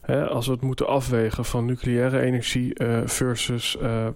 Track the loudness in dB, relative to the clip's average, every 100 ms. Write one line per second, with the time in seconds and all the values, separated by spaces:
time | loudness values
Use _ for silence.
0 | -2 0 0 -2 0 0 0 0 2 2
1 | 2 2 2 0 -2 0 0 0 0 2
2 | 2 2 2 0 0 0 0 0 0 0
3 | 0 0 0 0 -2 -2 -4 -2 -2 0
4 | -2